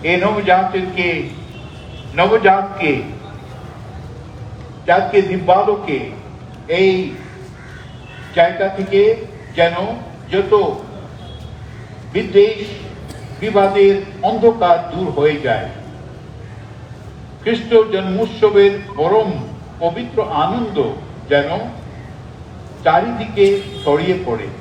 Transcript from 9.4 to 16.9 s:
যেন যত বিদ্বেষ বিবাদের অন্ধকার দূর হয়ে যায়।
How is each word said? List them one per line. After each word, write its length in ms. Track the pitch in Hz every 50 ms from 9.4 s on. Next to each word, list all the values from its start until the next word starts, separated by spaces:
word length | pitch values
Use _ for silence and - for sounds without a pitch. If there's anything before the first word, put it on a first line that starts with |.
| - - -
যেন 180 | - 165 170 170 175 190 214 233 240 - - - - - -
যত 440 | - 196 - - 214 415 381 - - - - - - - - - - - - - - - - - - - - - - - - - - - - - 120
বিদ্বেষ 720 | 185 185 185 180 202 202 220 220 202 208 226 - - - - - - - - - - - - - -
বিবাদের 640 | - 214 202 202 196 196 196 202 196 196 196 196 - - - -
অন্ধকার 760 | - 190 226 220 233 233 220 - 180 175 170 170 - - 175
দূর 160 | 175 190 175
হয়ে 280 | 135 143 143 156 151 143
যায়। 300 | 131 127 113 104 - - - - - - - - - - - - - - - - - - - - - - - - - -